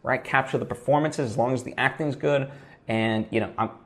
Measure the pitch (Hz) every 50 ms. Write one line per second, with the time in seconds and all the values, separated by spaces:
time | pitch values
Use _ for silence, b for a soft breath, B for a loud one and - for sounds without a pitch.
0 | - 120 127 127 - - - 131 131 - - - 135 135 - - - - 147 147
1 | 156 156 147 - 139 110 104 - 117 127 131 117 123 - - - 127 135 - -
2 | 156 147 123 - - 143 143 139 135 139 B B B B B B B - 110 110
3 | 110 113 110 110 104 - 117 110 104 - - - 113 113 - - -